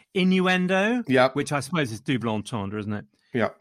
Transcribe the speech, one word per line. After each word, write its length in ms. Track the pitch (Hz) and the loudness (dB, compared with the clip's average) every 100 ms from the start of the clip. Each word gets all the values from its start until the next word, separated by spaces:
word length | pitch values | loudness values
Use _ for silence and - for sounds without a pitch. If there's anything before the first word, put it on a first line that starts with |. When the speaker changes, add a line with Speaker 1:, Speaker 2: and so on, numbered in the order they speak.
| _ | _
Speaker 1:
Innuendo, 920 | 190 185 185 185 185 180 190 214 247 214 | 0 2 4 2 2 2 2 2 0 2
Speaker 2:
Yeah. 200 | 127 131 | 4 4
Speaker 1:
which 200 | 143 - | 2 -4
I 80 | 143 | -4
suppose 320 | - 170 127 | -2 -2 -2
is 80 | 110 | -4
double 300 | - 127 113 | -4 -2 -2
entendre, 500 | 107 - 110 98 107 | -4 -6 -6 -6 -6
isn't 120 | 104 | -6
it? 120 | 104 - _ _ | -8 -10 _ _
Speaker 2:
Yeah. 180 | 120 104 - | -2 -2 -2